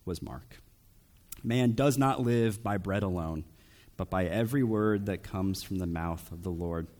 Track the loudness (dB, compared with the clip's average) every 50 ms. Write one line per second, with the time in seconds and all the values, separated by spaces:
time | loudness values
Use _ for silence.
0 | _ -6 -8 -6 -8 -10 -12 -12 -14 -16 -20 -20 -20 -20 _ _ _ -20 -20 -20
1 | _ _ -20 -20 -20 _ -18 -10 -4 -2 2 4 4 4 4 4 4 2 4 4
2 | 2 2 2 2 2 2 4 4 4 2 2 -2 -2 -2 -2 -2 0 0 0 0
3 | 2 0 0 -2 -2 -2 -4 -4 -6 -8 -14 -20 -20 -20 -20 -20 -20 -20 -8 -8
4 | -6 -2 0 0 2 2 2 0 0 2 2 2 2 4 4 4 4 4 4 2
5 | 2 0 -2 -4 -4 -6 -4 -2 0 0 -2 -2 -4 -4 -4 -2 -2 -2 -2 -2
6 | -2 -2 -4 -6 -8 -12 -14 -8 -6 -6 -4 -4 -2 -2 -2 -4 -4 -6 -10 -20